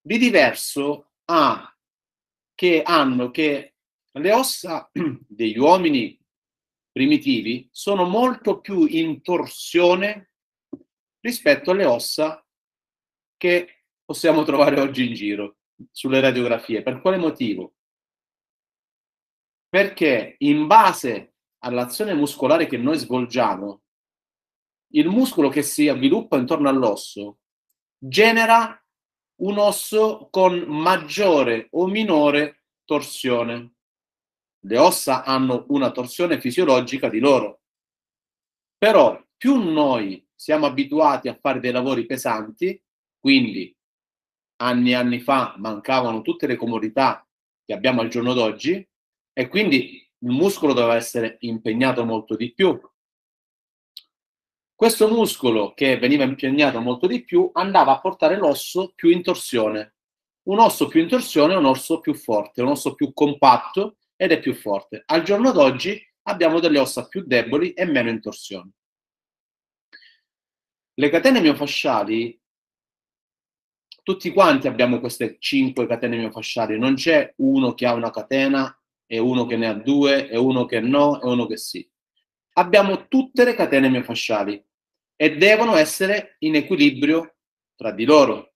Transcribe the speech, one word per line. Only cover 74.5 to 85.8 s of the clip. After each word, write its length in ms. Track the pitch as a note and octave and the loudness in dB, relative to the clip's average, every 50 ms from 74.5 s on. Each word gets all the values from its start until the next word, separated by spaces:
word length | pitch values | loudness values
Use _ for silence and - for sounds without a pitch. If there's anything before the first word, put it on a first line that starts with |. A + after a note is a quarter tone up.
| C#3+ C3 C3 C3+ | 4 2 0 -4
abbiamo 320 | A2+ A2+ B2 B2 B2 A#2 | 0 0 0 0 0 -2
queste 340 | B2 A#2+ - - A#2+ G#2+ - _ | -4 -8 -6 -6 -8 -8 -8 _
cinque 480 | - - C#3+ C#3 C3 B2+ C3 C3 A#2+ | -8 -2 0 0 0 0 -2 -4 -4
catene 280 | G#2 A#2 A#2 - A#2 A#2 A#2 | -2 -4 -4 -4 -6 -4 -6
miofasciali, 600 | A2+ A2 - A#2 A2 - - A#2+ A2+ A2 A2 A2 | -6 -8 -10 -12 -12 -8 -6 -4 -4 -4 -2 -2
non 140 | B2 C3 C3+ | 0 -2 -2
c'è 380 | C3 - E3 D#3+ D3 C3+ - _ - | 0 0 2 2 2 2 0 _ -2
uno 340 | C3+ C3+ C3+ C3+ C3 A#2+ A#2 | 0 2 2 2 2 0 -2
che 120 | - B2 | -2 -2
ha 60 | A#2+ | -2
una 200 | A#2+ A#2 A#2 A2+ | -2 -2 -4 -6
catena 640 | - A2 G#2+ _ C3+ C3+ C3+ C3+ C#3 C3+ C3 C3 - _ _ _ _ _ _ | -6 -8 -6 _ -2 0 0 0 0 -2 -2 -4 -8 _ _ _ _ _ _
e 140 | _ A2+ A2+ | _ -4 -2
uno 260 | A2+ B2 B2+ B2+ A#2 | 0 0 0 0 -2
che 120 | A#2+ A#2+ | -2 -2
ne 100 | A2+ A2+ | -2 -2
ha 60 | A2+ G#2 | -4 -4
due 560 | G#2 - C3+ C#3+ C#3+ C#3+ C#3 C#3 C#3 C3+ - | -4 -2 0 2 2 4 2 2 0 -2 -2
e 80 | A2+ | -2
uno 260 | A#2 B2+ C3 B2+ B2+ A#2 | 0 0 2 2 0 -2
che 160 | - B2 A2+ | -2 -4 -4
no 420 | A2 B2 C#3 C#3+ D3 D3 C#3+ - | -2 0 2 4 2 2 2 -2
e 40 | A#2+ | -2
uno 220 | B2+ B2 A#2+ A#2 | -2 -2 -2 -2
che 100 | G#2+ A2 | -4 -6
sì. 280 | - - - - - - _ _ _ _ _ _ _ _ _ _ _ _ _ _ | -10 -10 -12 -12 -14 -16 _ _ _ _ _ _ _ _ _ _ _ _ _ _
Abbiamo 560 | F3 F3+ F3 F3+ G3+ G3 G3 F#3+ - - _ | 0 2 4 4 4 4 4 -2 -4 -4 _
tutte 340 | - C4 B3+ - _ B3 B3 | 0 0 0 0 _ 2 2
le 120 | B3 A3+ | 2 4
catene 340 | - E3+ - C#3+ C3+ C3+ C3 | 0 0 2 2 2 4 4
miofasciali 760 | C3 B2 B2 - A2+ A2 - - A2+ G#2 G2+ G2+ G#2 G2+ _ _ _ _ _ _ _ _ _ _ _ _ | 2 0 -2 -6 -8 -8 -4 -4 -2 -2 -2 -4 -6 -10 _ _ _ _ _ _ _ _ _ _ _ _
e 140 | D3+ D#3 D3+ | 0 0 2
devono 400 | D3 F3+ G3+ G#3+ A3 A#3 A3+ G#3 | 4 4 4 6 4 4 2 4
essere 640 | D#3+ | 2